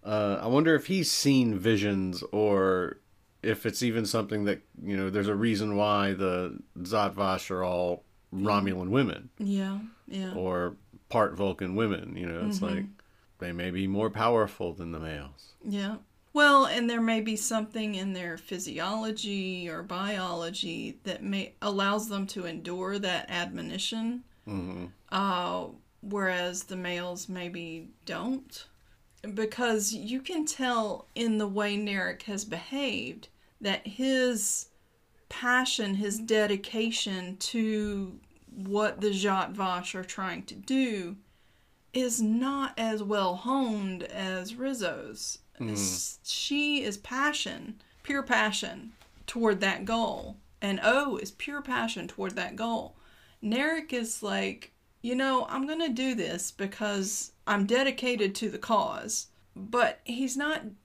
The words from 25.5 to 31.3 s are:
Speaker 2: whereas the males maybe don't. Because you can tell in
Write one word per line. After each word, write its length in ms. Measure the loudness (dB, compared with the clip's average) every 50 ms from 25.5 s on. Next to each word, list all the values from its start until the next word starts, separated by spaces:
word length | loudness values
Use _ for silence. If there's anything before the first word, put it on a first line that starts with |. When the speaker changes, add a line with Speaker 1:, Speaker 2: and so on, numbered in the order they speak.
| -4 -4 -6 -8 -12 -18 _ _ _ _
Speaker 2:
whereas 640 | -10 -6 -2 0 0 0 0 0 0 -2 -4 -6 -8
the 120 | -8 -8
males 520 | -6 -4 -4 -4 -4 -4 -6 -8 -8 -8 -8
maybe 640 | -8 -6 -6 -8 -8 -8 -10 -8 -10 -12 -12 -16 -20 _ _
don't. 600 | -8 -8 -4 -2 -4 -4 -4 -6 -12 -18 -18 -18 -20 _ _ _ _ -20 _ _ _ _ -14 -12 -8 -2
Because 580 | -2 -2 -2 0 0 2 2 2 2 2 0
you 300 | -2 -4 -6 -4 -4 -4
can 240 | -4 -4 -2 -2 -2
tell 600 | -2 -2 0 0 2 2 2 0 0 -4 -6 -8 -12 -4
in 220 | -2 0 2